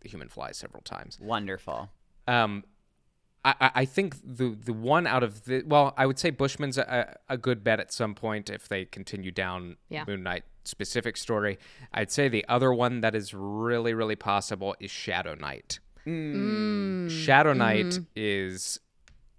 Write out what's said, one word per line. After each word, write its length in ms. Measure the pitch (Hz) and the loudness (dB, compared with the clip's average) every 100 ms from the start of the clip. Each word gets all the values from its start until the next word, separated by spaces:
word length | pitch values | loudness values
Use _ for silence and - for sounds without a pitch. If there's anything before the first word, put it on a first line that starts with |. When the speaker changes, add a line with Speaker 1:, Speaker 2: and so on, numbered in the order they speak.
Speaker 1:
the 80 | - | -16
human 180 | 82 64 | -14 -14
fly 220 | - 65 | -12 -10
several 300 | - - - | -10 -14 -16
times. 340 | - - - - | -14 -14 -14 -12
Speaker 2:
Wonderful. 680 | 104 113 98 92 - 62 98 - _ _ - | -4 -4 -4 -8 -6 -8 -8 -16 _ _ 0
Speaker 1:
Um, 360 | 120 107 101 - _ _ _ _ _ _ _ 135 | 4 4 0 -10 _ _ _ _ _ _ _ 2
I, 80 | 131 | 4
I, 100 | 131 127 | 4 4
I 100 | 135 | 0
think 300 | - 196 135 | 0 -2 -4
the, 260 | - 123 123 | -12 -2 -2
the 240 | 107 113 | -2 -6
one 320 | 110 120 160 160 | -2 4 4 4
out 140 | 127 | 2
of 220 | 117 104 - | 2 -2 -4
the, 160 | 127 | -2
well, 300 | 151 147 139 - | 4 6 6 4
I 100 | 135 | 2
would 120 | 131 | 4
say 120 | 170 | 0
Bushman's 460 | 127 139 - 143 131 | 2 0 0 -2 -2
a, 380 | 123 123 - - - | 0 0 -2 -6 -6
a 80 | 131 | -2
good 260 | 127 113 | 0 0
bet 160 | 110 107 | 2 2
at 140 | - | 0
some 200 | - 110 101 | -2 -4 -2
point 340 | 110 107 101 | -4 -4 -6
if 180 | 98 - | -10 -6
they 160 | 98 92 | -6 -6
continue 460 | - 95 98 92 | -12 -10 -8 -6
down 460 | 90 92 90 87 - - | -2 -2 -2 -8 -14 -12
Speaker 3:
Yeah. 140 | 151 151 | -8 -6
Speaker 1:
Moon 160 | 98 | -4
Knight 200 | 90 90 - - - | -4 -6 -8 -16 -14
specific 500 | - 104 123 113 - | -8 -4 -2 -4 -6
story. 420 | - 107 104 98 - - - | -2 0 0 -2 -10 -20 -6
I'd 180 | - 104 | -4 -2
say 160 | - 139 | 2 2
the 140 | 113 - | 2 2
other 240 | 123 131 | 4 4
one 280 | 123 123 123 | 4 2 2
that 140 | 110 107 | 0 0
is 180 | 101 | -4
really, 600 | 98 98 104 117 120 117 | -8 -6 -4 0 2 2
really 220 | 113 110 107 | 0 0 -2
possible 600 | 104 101 - 98 98 - | 2 0 0 -4 -4 -6
is 120 | 98 | -10
Shadow 440 | - - 90 90 76 | -10 -4 -4 -4 -8
Knight. 440 | 71 65 - - - - 156 | -8 -10 -12 -14 -14 -14 -8
Speaker 2:
Mm. 280 | 165 151 196 | -6 -4 -2
Speaker 3:
Mm. 760 | 208 214 214 208 196 185 175 | -2 0 -2 -2 -2 -2 -4
Speaker 1:
Shadow 440 | 160 151 139 156 | -2 6 8 8
Knight 320 | 131 113 107 180 | 6 4 4 2
Speaker 3:
Mm-hmm. 180 | 180 165 110 | -2 -6 -4
Speaker 1:
is, 640 | 107 101 95 92 - - _ _ _ - - | -2 0 -2 -6 -6 -8 _ _ _ -20 -20